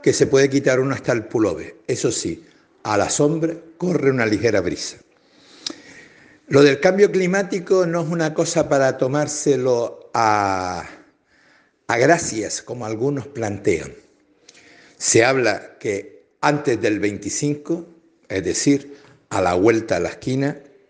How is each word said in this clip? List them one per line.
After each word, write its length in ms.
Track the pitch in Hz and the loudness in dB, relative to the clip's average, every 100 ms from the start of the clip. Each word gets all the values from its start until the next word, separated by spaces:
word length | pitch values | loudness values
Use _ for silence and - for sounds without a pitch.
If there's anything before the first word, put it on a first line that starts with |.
que 100 | - | 0
se 140 | 120 123 | 2 4
puede 240 | 135 139 | 4 4
quitar 300 | 139 139 127 | 2 2 2
uno 140 | 135 | 0
hasta 180 | 127 - | -2 -2
el 120 | 120 | -2
pullover. 520 | 110 120 101 80 78 - - | -2 0 0 -2 -10 -12 -8
Eso 260 | 123 131 | -4 -2
sí, 320 | - 90 80 - _ _ _ | -4 -6 -8 -14 _ _ _
a 160 | 107 104 | -4 0
la 100 | 87 | 0
sombra 460 | - 147 160 160 170 - - | 2 2 2 -2 -6 -14 -6
corre 320 | 180 147 135 | -4 0 0
una 160 | 131 110 | 2 0
ligera 340 | 101 113 101 | 2 2 2
brisa. 380 | 87 76 - - _ _ _ _ _ - - - - - - _ - _ - | 0 -6 -10 -14 _ _ _ _ _ -18 -16 -16 -20 -20 -20 _ -20 _ 0
Lo 140 | 139 | 4
del 160 | 143 139 | 4 4
cambio 320 | 185 190 202 | 2 4 2
climático 760 | 185 180 196 185 190 175 185 175 | 2 0 -2 -2 -4 0 0 2
no 160 | 170 | -2
es 60 | 160 | -2
una 240 | 170 156 | -2 -2
cosa 340 | 156 160 165 143 | -2 0 0 2
para 300 | 143 131 131 | 2 2 0
tomárselo 1120 | 131 147 147 - 147 131 127 120 113 - - | 0 0 -2 -2 0 2 2 0 -2 -8 -4
a, 720 | 117 110 104 101 95 90 87 82 - _ _ _ _ _ _ _ _ - | 2 4 4 2 -2 -4 -6 -10 -18 _ _ _ _ _ _ _ _ -2
a 100 | 117 | 2
gracias, 640 | 139 170 - 110 95 - | 4 4 0 -6 -6 -8
como 240 | - 120 | -10 -10
algunos 420 | 110 110 135 139 - | -8 -4 -2 -4 -8
plantean. 760 | 117 107 95 104 80 67 - _ _ _ _ _ _ _ - _ - | -6 -6 -2 0 0 -4 -16 _ _ _ _ _ _ _ -20 _ -8
Se 180 | - 113 | 0 4
habla 540 | 120 135 110 98 - - | 4 2 0 -2 -8 -10
que 460 | 117 98 - - _ _ | -6 -6 -8 -20 _ _
antes 400 | 147 147 139 110 | 0 0 0 0
del 180 | 107 104 | 0 0
veinticinco, 880 | 104 101 101 - 147 147 - 175 - _ _ _ - | -2 -4 -8 -6 -4 -4 -6 -6 -8 _ _ _ -8
es 160 | 95 | -4
decir, 540 | 87 80 139 139 - - - _ _ | -4 0 2 0 -2 -20 -20 _ _
a 140 | 101 | -2
la 100 | 87 | 0
vuelta 440 | 90 107 113 - 87 | 2 4 2 0 -2
a 40 | |
la 80 | 85 | -4
esquina, 500 | - - 131 139 - - _ | -6 -4 -2 -2 -4 -14 _